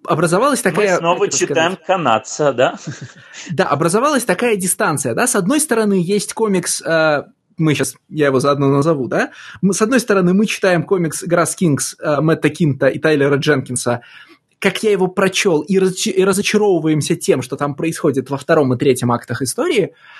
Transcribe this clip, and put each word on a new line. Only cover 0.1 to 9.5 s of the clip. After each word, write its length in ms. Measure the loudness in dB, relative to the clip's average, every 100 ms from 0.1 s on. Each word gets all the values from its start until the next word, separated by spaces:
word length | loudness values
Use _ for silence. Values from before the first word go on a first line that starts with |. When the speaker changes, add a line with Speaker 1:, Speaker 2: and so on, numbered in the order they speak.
| -2 0 2 0 0
Speaker 1:
такая, 300 | 0 0 0
Speaker 2:
Мы 40 | 0
снова 200 | 0 0
Speaker 1:
как 80 | 0
это 80 | -2
Speaker 2:
читаем 340 | -2 0 0
Speaker 1:
сказать? 160 | -2 -2
Speaker 2:
канадца, 680 | 0 2 0 -2 -2 0
да? 220 | 2 0 -2 -12 -14 -16 -20 -20 -16 -8
Speaker 1:
Да, 140 | -4 0
образовалась 580 | 0 0 2 2 0 -2
такая 300 | -2 0 0
дистанция, 600 | -2 -2 -2 -2 -2 -2
да. 100 | 0
С 100 | 0
одной 240 | 0 0
стороны, 360 | 0 0 2 2
есть 380 | 0 -2 -2
комикс, 460 | -4 0 0 -2 -6
э, 400 | -2 2 2 2 -2 _ _ -2
мы 160 | 0
щас, 220 | 0 -2 -6 -10
я 180 | 0 2
его 120 | 2
заодно 280 | 2 2 2
назову, 380 | 2 2 0 -2
да. 240 | -2 -4 -6 -20